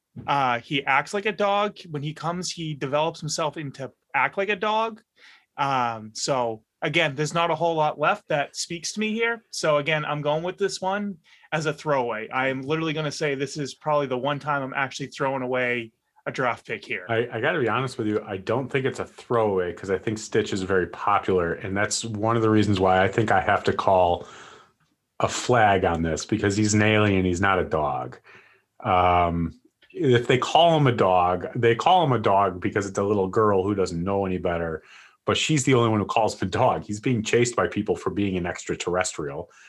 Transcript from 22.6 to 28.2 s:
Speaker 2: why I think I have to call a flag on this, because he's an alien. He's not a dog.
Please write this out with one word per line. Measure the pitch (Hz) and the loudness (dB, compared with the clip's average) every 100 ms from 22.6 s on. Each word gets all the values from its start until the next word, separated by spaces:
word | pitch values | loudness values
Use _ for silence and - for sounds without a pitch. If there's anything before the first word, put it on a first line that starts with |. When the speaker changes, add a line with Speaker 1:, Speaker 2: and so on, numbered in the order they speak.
| 101 95 | 4 4
Speaker 2:
why | 95 92 | 4 4
I | 95 | 4
think | 117 104 | 2 2
I | 98 | 2
have | 87 95 | 2 0
to | - | 0
call | - 104 95 87 85 - - - - _ _ _ _ _ - | 0 4 4 4 0 -6 -18 -20 -20 _ _ _ _ _ -4
a | - | -2
flag | - - 120 107 98 | -2 0 4 4 4
on | 90 82 | 2 0
this, | 82 76 - | -2 -2 -4
because | 107 101 98 | -2 0 2
he's | 107 | 2
an | 104 | 4
alien. | 107 107 104 95 | 4 4 4 2
He's | 92 87 | 2 2
not | 98 92 | 2 2
a | |
dog. | 73 80 73 64 62 - | 0 0 -2 -4 -8 -14